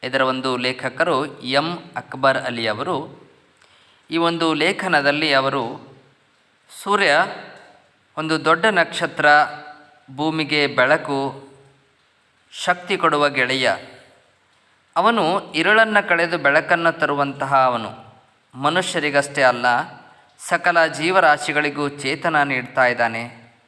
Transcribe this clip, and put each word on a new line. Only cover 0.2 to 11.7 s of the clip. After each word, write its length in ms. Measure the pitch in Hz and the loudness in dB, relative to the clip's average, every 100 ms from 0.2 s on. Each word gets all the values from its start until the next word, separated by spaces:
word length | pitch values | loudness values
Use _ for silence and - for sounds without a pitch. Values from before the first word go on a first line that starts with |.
ಒಂದು 360 | 131 127 127 123 | 0 0 -4 -2
ಲೇಖಕರು 840 | 123 127 131 123 170 143 156 - | -4 -4 -8 -6 -2 -2 -2 -10
ಎಂ 380 | 127 135 160 175 - - | -2 -2 -2 -6 -10 -14
ಅಕ್ಬರ್ 420 | - 131 135 131 | -12 -2 0 0
ಅಲಿ 280 | - 117 113 | -2 -4 -4
ಅವರು. 600 | 107 151 156 156 - - _ _ _ _ _ _ _ _ | -4 -4 -6 -6 -16 -20 _ _ _ _ _ _ _ _
ಈ 60 | 160 | 0
ಒಂದು 380 | 170 170 165 | 0 0 -2
ಲೇಖನದಲ್ಲಿ 800 | 156 160 202 190 160 139 147 156 | 2 0 0 0 2 2 0 2
ಅವರು 640 | 139 135 135 117 123 - - _ _ _ _ _ _ _ - | 2 2 -2 -6 -10 -16 -20 _ _ _ _ _ _ _ -14
ಸೂರ್ಯ 440 | - 202 190 147 190 - - - - _ _ _ _ - | -2 2 4 2 2 -4 -18 -20 -20 _ _ _ _ -10
ಒಂದು 260 | 156 156 | -4 -2
ದೊಡ್ಡ 220 | 156 165 220 | 2 2 2
ನಕ್ಷತ್ರ, 600 | 190 165 - 170 - 151 147 139 - - - - _ _ 135 | 2 0 -2 -6 0 4 6 4 -4 -18 -20 -20 _ _ -6
ಭೂಮಿಗೆ 500 | 156 160 147 147 143 | -4 -2 -2 0 0
ಬೆಳಕು, 840 | 127 127 156 151 139 139 - - - - | 2 2 2 0 -4 -4 -8 -18 -20 -20